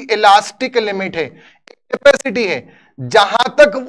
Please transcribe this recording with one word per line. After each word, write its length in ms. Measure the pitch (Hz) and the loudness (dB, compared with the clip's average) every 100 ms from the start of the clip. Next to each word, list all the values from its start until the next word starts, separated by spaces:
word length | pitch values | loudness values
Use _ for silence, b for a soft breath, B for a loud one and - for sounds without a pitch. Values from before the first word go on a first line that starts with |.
| 262 | -4
इलास्टिक 640 | 214 214 202 208 - 254 247 | 0 4 4 2 -8 -6 -4
लिमिट 400 | 214 196 190 165 | -4 -4 -6 -6
है, 100 | 139 | -8
कैपेसिटी 1200 | - _ _ _ _ _ - - 554 269 233 208 | -10 _ _ _ _ _ 0 2 2 0 -4 -4
है, 220 | 139 - b b b | -4 -10 b b b
जहां 500 | 123 214 196 220 247 - | -2 0 2 0 0 2
तक 180 | 196 262 | 2 2